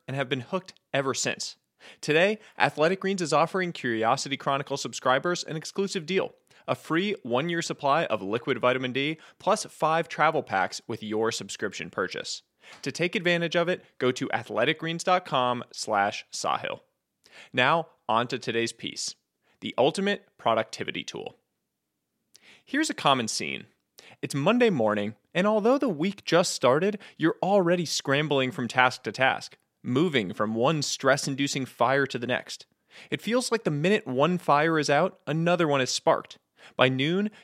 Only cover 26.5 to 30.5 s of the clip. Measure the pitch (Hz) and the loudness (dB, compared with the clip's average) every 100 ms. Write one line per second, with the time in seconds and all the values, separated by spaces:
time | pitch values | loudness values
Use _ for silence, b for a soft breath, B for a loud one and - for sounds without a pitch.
26.5 | - 127 143 190 208 B - 160 - 175 | 2 4 4 2 -4 B -2 0 0 2
27.5 | 202 170 180 156 - - 139 151 143 127 | 4 4 2 0 -4 0 0 2 2 0
28.5 | 131 117 131 127 - 113 104 131 - - | -2 -2 4 4 2 -6 0 0 0 -6
29.5 | - _ _ 127 123 180 139 92 - 107 | -18 _ _ -2 2 2 2 -2 -2 -2